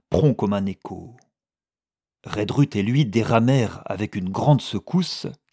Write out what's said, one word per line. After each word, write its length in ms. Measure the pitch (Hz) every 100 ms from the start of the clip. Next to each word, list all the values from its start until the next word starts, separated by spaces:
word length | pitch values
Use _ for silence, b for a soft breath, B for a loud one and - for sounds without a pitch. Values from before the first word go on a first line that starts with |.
| _
prompt 240 | 90 147
comme 200 | 117 104
un 120 | 101 98
écho. 480 | 95 - 90 - 120 _ _ _ _ _ _ _ _ _ _ -
Redruth 480 | 104 104 92 143
et 80 | 107
lui 220 | 98 131
déramèrent 800 | 135 113 113 117 117 135 107 -
avec 320 | - 98 104 107
une 140 | 92
grande 300 | 95 101 143
secousse 680 | - 101 - 175 180 - - - _